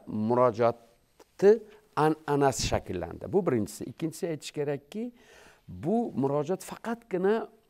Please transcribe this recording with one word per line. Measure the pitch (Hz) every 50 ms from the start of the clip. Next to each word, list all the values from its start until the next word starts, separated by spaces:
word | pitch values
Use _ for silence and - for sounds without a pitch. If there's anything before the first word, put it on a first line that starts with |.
| -
murojaati | - - 107 107 110 120 120 123 127 110 104 120 117 117 - - - _ _ _ _ _ - - _ _ - - 196 214 233 214 - - - _ _ -
an'anasi | - 147 156 156 - - - 143 143 143 139 - - - -
shakllandi. | - 104 - - 92 90 82 85 85 85 - 95 -
Bu | 139 196
birinchisi. | - 127 117 104 - - - - -
Ikkinchisi, | 120 - 170 156 151 - - 175
aytish | 160 147 - -
kerakki, | - 151 147 139 147 143 - - - 208 226 247 240 - - - - - - - - _ _
bu | - 90 90 101 151 208 233 240 - -
murojaat | - 131 135 139 147 151 143 185 185
faqatgina | - - - - - 226 233 226 - - - 180 180 196 214 226 - - - _ _